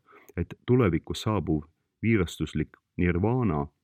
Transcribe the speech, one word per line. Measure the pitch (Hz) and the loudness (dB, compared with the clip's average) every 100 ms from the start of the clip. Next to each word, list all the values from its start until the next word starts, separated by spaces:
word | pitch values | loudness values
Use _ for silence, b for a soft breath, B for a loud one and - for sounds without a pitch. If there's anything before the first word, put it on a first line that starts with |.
| B B B - | B B B -6
et | 85 - - | -6 -6 0
tulevikus | 127 104 80 - - | 4 4 2 -4 -6
saabuv | 110 104 78 78 - _ _ - | -2 -2 0 -4 -4 _ _ -4
viirastuslik | 107 110 85 - 78 76 76 - _ - | 0 2 0 -4 -6 -4 -6 -8 _ -2
nirvana | 90 85 104 127 113 76 71 _ | 0 2 0 0 0 -2 -4 _